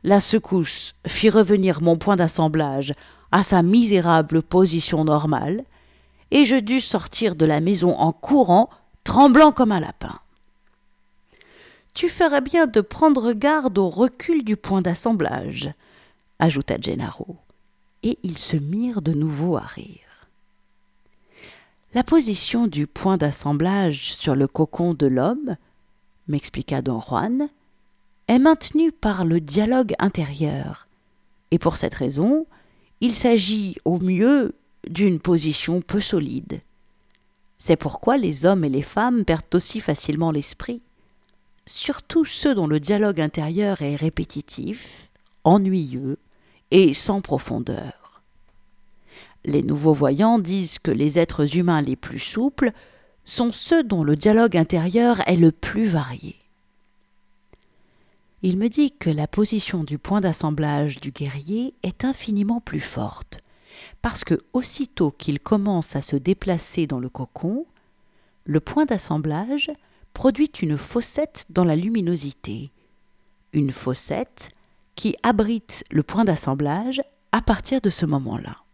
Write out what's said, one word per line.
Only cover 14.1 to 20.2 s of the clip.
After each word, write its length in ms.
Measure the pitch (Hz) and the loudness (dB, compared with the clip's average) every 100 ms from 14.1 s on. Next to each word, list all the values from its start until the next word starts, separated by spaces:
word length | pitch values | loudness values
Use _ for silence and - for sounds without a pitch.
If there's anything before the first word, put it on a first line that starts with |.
| - - 330 | 0 0 0
du 140 | 220 208 | 0 -4
point 260 | - 190 | 0 0
d'assemblage », 880 | 180 170 240 220 165 135 - 123 139 - _ _ _ _ _ _ | 0 -2 -2 0 -2 -4 -8 -8 -10 -12 _ _ _ _ _ _
ajouta 360 | 165 143 135 - | 0 0 -4 -4
Gennaro, 560 | - - 131 - - 175 _ _ _ _ _ _ | -4 -6 -6 -10 -16 -16 _ _ _ _ _ _
et 160 | 220 247 | -6 -4
ils 120 | 185 160 | -8 -8
se 200 | - 160 | -4 -4
mirent 440 | 143 196 247 220 | -4 -4 -4 -4
de 120 | 156 | -2
nouveau 440 | 151 156 143 170 151 | -2 -2 -2 -2 -4
à 40 | |
rire. « 400 | - - - - _ _ | -6 -16 -18 -20 _ _